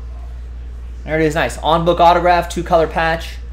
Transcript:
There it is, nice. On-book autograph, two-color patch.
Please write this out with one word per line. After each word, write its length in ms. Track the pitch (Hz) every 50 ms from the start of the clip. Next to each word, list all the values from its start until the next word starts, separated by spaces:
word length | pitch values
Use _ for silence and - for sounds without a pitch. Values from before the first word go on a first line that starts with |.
| - - - - - - - - - - - - - - - - - - - - -
There 140 | 139 156 160
it 60 | 160
is, 100 | 151 147
nice. 240 | 165 139 120 - -
On-book 400 | - 143 160 170 165 175 170 165
autograph, 500 | 170 170 175 175 170 180 175 175 170 -
two-color 380 | - 175 165 - 185 165 160 151
patch. 480 | - 175 165 165 165 165 - - - - - -